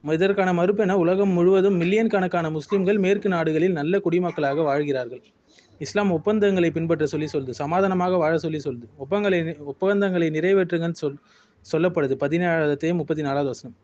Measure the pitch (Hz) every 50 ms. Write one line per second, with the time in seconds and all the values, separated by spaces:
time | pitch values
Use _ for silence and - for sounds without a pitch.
0 | - 147 156 160 185 196 202 202 190 185 180 175 175 185 208 208 220 180 190 196
1 | 170 170 185 190 202 196 185 175 170 180 190 190 185 202 202 175 170 175 196 220
2 | 226 220 - 196 185 180 185 175 165 160 156 156 147 - 208 196 185 185 214 208
3 | 190 185 202 208 208 202 185 170 160 160 156 160 165 190 180 156 143 156 185 196
4 | 196 175 160 180 180 175 165 - 147 139 139 156 165 147 139 147 151 143 135 131
5 | 123 113 123 127 _ _ _ _ _ _ _ - _ _ - - 156 - - 202
6 | 208 196 175 156 - 208 214 220 202 202 190 185 175 165 156 165 165 165 170 156
7 | 156 139 - 151 151 147 - 151 135 127 120 - 147 143 165 185 196 196 185 180
8 | 180 180 185 180 156 156 165 160 151 160 156 151 143 147 123 120 117 - - -
9 | 139 139 185 208 208 202 180 175 160 160 165 147 147 143 139 _ 190 190 202 202
10 | 202 196 180 175 165 160 156 156 160 185 196 196 185 170 175 165 165 170 165 -
11 | - 143 139 - _ _ _ _ _ _ _ _ _ - - - 170 185 - 175
12 | 147 131 135 135 143 143 151 170 180 175 165 165 156 147 147 143 - 160 175 175
13 | 151 - 160 151 151 139 139 143 143 139 120 - - 123 117 _